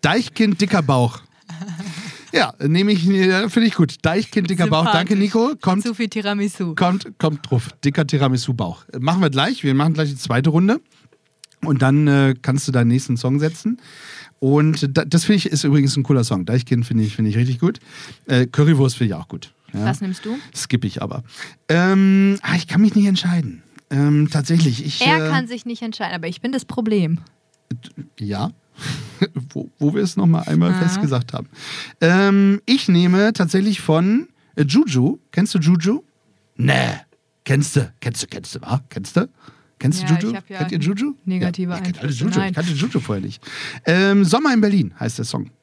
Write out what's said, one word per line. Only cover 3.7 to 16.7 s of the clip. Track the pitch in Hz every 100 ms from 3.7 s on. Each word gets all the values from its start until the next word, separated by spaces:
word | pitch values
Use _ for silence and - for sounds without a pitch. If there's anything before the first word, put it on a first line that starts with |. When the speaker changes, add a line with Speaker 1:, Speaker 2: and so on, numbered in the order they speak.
Speaker 1:
gut. | - 165 -
Deichkind, | 160 175 214 - 175
dicker | 180 165
Bauch. | 156
Danke, | 170 208 185
Speaker 3:
Sympathisch. | 208
Speaker 1:
Nico. | 202 226 233 302
Kommt, | - 185
Speaker 3:
Zu | 240
viel | 214 226
Tiramisu. | 220 202 202 202 - 180 156
Speaker 1:
kommt, | 180 190 - -
kommt | 160 147 -
drauf. | 123 - -
Dicker | 139 139 151
Tiramisu-Bauch. | 147 139 127 - 123 92 85 _ -
Machen | 131 180
wir | 170
gleich. | 135 160 262
Wir | 143
machen | 135 151
gleich | 156 151
die | 139
zweite | - 120 143
Runde. | 156 190 277 _ _ _ _ _ _ - _
Und | 160 139
dann, | 131 143 151
äh, | 139 135 131
kannst | - 135 -
du |
deinen | 127 117
nächsten | 123 - 120
Song | 127 143
setzen. | 156 165 214 240 - - - - - _
Und | 135 143 156 151 143 139
da, |
das | 147 170
finde | - 208
ich, | -
ist | 151
übrigens | 151 147 135 135
ein |
cooler | 127 135
Song. | 117 101 90
Deichkind | 123 120